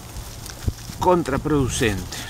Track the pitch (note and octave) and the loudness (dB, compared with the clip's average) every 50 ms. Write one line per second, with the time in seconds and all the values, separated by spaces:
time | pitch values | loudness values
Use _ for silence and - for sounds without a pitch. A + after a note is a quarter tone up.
0 | - - - - - - - - - - - - - - - - - - - - | -14 -12 -12 -12 -10 -10 -12 -12 -12 -12 -10 -4 -4 -4 -4 -4 -12 -12 -6 0
1 | - F3+ F3+ F3 D3 C3 C3 B2+ - D3+ D3+ C#3+ C3 A2 - - C3 G#2+ G2+ F#2+ | 4 6 6 6 4 2 0 0 2 2 4 4 4 2 2 2 2 2 2 0
2 | F2 - - - - | -4 -6 -8 -8 -8